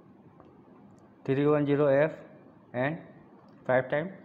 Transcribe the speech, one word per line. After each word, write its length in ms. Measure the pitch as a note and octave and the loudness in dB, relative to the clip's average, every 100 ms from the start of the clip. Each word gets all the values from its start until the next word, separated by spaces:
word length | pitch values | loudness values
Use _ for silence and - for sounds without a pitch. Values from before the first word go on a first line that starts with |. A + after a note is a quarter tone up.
| - - - - - - - - - - - - | -20 -20 -20 -20 -20 -20 -20 -20 -20 -20 -20 -14
three 220 | - C3+ D3 | -4 0 2
one 180 | D3+ | 2
zero 220 | C#3+ C#3+ D3 | 2 2 2
F 240 | C#3 D#3 - - - - - - | 2 2 -2 -20 -20 -20 -20 -10
and 260 | B2 C3+ E3 - - - - - - - | -4 -4 -4 -14 -20 -20 -20 -20 -12 0
five 200 | C3 C3 | 0 0
times 220 | D3 F3+ - | -4 -6 -12